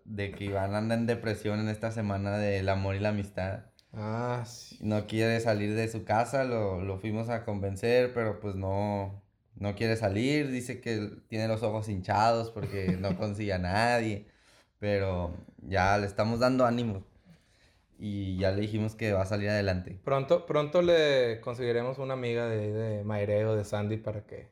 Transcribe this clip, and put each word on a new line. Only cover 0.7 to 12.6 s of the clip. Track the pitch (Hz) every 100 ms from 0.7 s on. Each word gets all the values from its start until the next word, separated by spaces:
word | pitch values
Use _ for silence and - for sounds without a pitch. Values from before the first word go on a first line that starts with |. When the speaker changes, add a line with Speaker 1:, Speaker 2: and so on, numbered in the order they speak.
Speaker 1:
anda | 104 110 117
en | 117
depresión | 117 110 104 107 107
en | 110
esta | 107 113
semana | 113 104 98 101 104
del | 104 98 95
amor | 95 98 98
y |
la | 104
amistad. | 104 98 - 92 98 - _ _ 113
Speaker 2:
Ah, | 107 113 123 123 113
sí. | - - -
Speaker 1:
No | 107 107 104
quiere | 110 113 117
salir | 113 104 104 107
de | 113
su | 110
casa, | - 107 117 139 131
lo, | 113 104 90
lo | 98 95
fuimos | 107 107 113
a | 117 113
convencer, | 101 98 98 117 123 123 120
pero | 110 98
pues | 104 95
no, | 95 98 104 101 98 98 - _ _
no | - 101 101
quiere | 113 113
salir. | 107 98 127 151 139
Dice | 127 123 117
que | 120 107 104 - -
tiene | 110 110
los | 110
ojos | 110 110 107
hinchados | 98 90 101 110 117 113
porque | 110